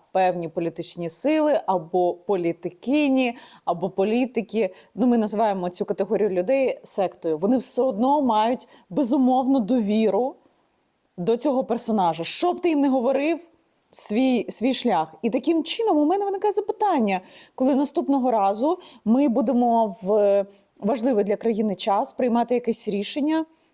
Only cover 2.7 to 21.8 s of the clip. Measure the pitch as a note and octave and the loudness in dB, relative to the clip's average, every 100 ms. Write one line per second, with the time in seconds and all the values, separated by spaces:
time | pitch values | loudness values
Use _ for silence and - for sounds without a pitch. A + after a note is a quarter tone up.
2.7 | - A#3 D4 D4 C4 B3 A#3+ - - - | -8 -2 0 2 2 0 -4 -16 -12 -6
3.7 | F3 F#3 F#3 G3 A#3 B3+ A#3+ G3+ G#3+ G3 | -4 -4 -2 0 0 -2 -4 -4 -2 -4
4.7 | - - F#3+ B3 A3+ G#3 G#3 A3 F#3+ F3 | -6 -12 -2 2 2 0 0 0 0 -4
5.7 | - G3+ F#3+ F#3+ G#3+ G#3 F3+ F#3 C4+ B3+ | -4 -4 -4 -2 0 0 0 0 2 0
6.7 | - - - F3 - E3+ D#3 G3+ B3+ - | -2 -6 -2 -2 -4 -4 -2 0 0 0
7.7 | - C4 G3 B3+ D4 C4 G#3+ A3+ B3 - | -2 -2 0 2 2 2 2 0 -2 -8
8.7 | - - F#3+ A#3 C#4 B3+ B3+ B3+ C4+ G3 | -20 -8 -2 0 2 2 2 2 0 2
9.7 | B3+ G3+ G#3+ A3 F#3+ C4 - _ _ _ | 0 2 2 2 2 -2 -6 _ _ _
10.7 | _ _ _ _ - F3 A#3 D4+ B3+ - | _ _ _ _ -6 -2 0 0 0 -2
11.7 | A#3 - G#3+ F3 D#3+ D#3+ - F4 F4 F4+ | -2 -2 0 0 0 -2 0 0 0 0
12.7 | D4 C#4 B3+ A#3 C4+ D4 E4+ - _ _ | 2 2 2 2 0 0 -2 -6 _ _
13.7 | _ _ - - G#3+ C4 B3 - - A#3+ | _ _ -6 -2 2 2 2 -2 -2 -2
14.7 | B3+ A#3+ F3 D#3+ - A3+ A#3+ D4+ E4 - | 0 0 0 -2 -4 -4 -2 0 0 -2
15.7 | - A4 D4+ D4 G4 G4+ G4 G#4 G4+ G#4+ | -2 0 2 2 0 -2 -2 -2 -2 -4
16.7 | - G#4 D4+ G#3+ F#3 - - - - C4 | -2 0 2 0 -2 -6 -20 -14 -2 0
17.7 | C4+ D4 F4 B3+ C#4 B3+ A3+ G3 G#3 D4 | 2 0 -2 0 0 2 2 2 0 0
18.7 | F4+ - - G#3 B3 C#4+ A3+ B3+ A#3+ A#3+ | -2 -6 -8 0 2 2 2 2 2 2
19.7 | A#3 A3 F#3 F#3 G#3+ G3+ G3+ G3 - _ | 2 0 -2 0 2 4 2 0 -8 _
20.7 | - G3+ B3+ B3 G#3+ G3+ G3 A#3 G#3+ G#3+ | -6 -4 0 0 2 0 -2 -2 -2 -2
21.7 | F3+ | -2